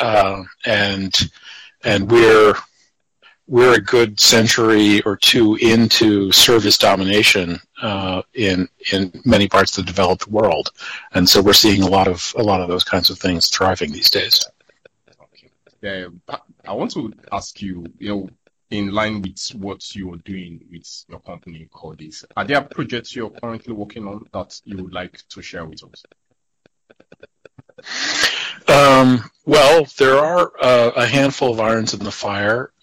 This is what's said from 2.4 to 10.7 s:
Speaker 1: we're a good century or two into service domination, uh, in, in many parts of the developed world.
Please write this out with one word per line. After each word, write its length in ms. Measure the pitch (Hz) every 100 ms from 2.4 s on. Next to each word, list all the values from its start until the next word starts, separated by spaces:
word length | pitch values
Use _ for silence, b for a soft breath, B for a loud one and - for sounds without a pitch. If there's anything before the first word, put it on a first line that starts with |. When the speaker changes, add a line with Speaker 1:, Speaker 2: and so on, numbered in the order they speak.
| 107 - - _ _ _ _ _ b b -
Speaker 1:
we're 280 | 123 127
a 60 | 113
good 380 | 98 123 113 104
century 840 | - 117 110 - 110 107 104 104
or 140 | 107 98
two 400 | - 120 107 110
into 760 | 117 113 113 - 110 101 98
service 460 | 90 - 117 104 -
domination, 840 | 104 95 95 104 110 104 87 85 - -
uh, 400 | 113 98 95 92 -
in, 340 | 131 101 92 92 _ -
in 200 | 98 95 -
many 240 | - 110 98
parts 280 | 98 92 -
of 80 |
the 60 | 90
developed 360 | 87 90 90 -
world. 420 | 107 104 - -